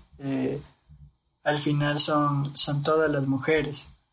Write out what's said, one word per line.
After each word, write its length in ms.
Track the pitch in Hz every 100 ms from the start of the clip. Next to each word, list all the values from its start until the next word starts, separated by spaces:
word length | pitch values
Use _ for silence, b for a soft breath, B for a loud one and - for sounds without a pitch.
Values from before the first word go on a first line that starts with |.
| - -
eh, 420 | 139 135 127 143 - _ _ - - _ _ _
al 160 | 151 147
final 400 | 151 147 147 147
son, 580 | - 151 147 143 143 -
son 240 | - 147
todas 300 | 143 160 156
las 160 | 143 139
mujeres. 600 | 135 160 156 147 143 - - _